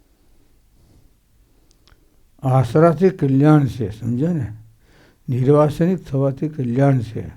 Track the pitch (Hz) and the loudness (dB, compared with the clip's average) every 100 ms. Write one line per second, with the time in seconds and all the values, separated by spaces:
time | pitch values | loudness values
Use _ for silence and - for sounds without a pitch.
0 | _ _ _ _ _ _ _ _ _ _ | _ _ _ _ _ _ _ _ _ _
1 | _ _ _ _ _ _ _ _ _ _ | _ _ _ _ _ _ _ _ _ _
2 | _ _ _ _ 135 131 117 156 170 156 | _ _ _ _ 0 0 2 4 2 4
3 | 190 190 143 135 147 151 139 113 104 - | 0 0 0 2 4 4 2 -4 -8 -8
4 | 117 120 165 165 110 110 - _ _ _ | -6 -4 -2 -4 -6 -10 -20 _ _ _
5 | _ _ - 123 127 147 151 151 170 185 | _ _ -6 -2 2 4 2 0 -2 -2
6 | - 135 135 135 156 151 120 123 139 131 | -4 -2 -2 -4 -8 -6 -4 0 2 2
7 | 107 - 82 | -2 -10 -14